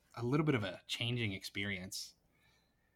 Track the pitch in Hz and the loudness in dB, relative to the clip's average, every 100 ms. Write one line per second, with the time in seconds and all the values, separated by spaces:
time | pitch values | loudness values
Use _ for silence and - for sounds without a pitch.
0 | _ - 120 147 156 127 98 - - - | _ -4 2 4 4 4 2 -4 -6 -2
1 | 117 120 110 95 - 101 101 95 95 - | 0 0 0 -2 -6 -4 -2 -2 -6 -8
2 | - - _ _ _ _ _ _ _ | -10 -14 _ _ _ _ _ _ _